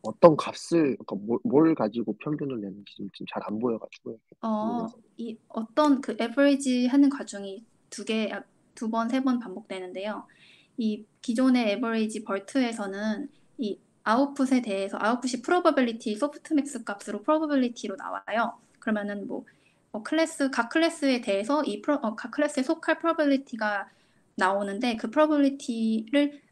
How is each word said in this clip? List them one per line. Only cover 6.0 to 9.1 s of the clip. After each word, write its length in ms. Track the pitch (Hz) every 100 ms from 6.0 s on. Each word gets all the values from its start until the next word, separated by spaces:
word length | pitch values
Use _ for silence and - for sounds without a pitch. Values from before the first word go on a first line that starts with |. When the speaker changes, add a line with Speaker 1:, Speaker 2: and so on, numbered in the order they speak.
Speaker 2:
그 160 | - 226
에버리지 680 | 233 233 285 269 254 247 247
하는 220 | 277 285
과정이 540 | 277 - - 196 196 - _ _
두 140 | -
개, 260 | 202 220 214
아, 120 | 202 - _ _ -
두 120 | 220
번, 180 | 226
세 120 | 233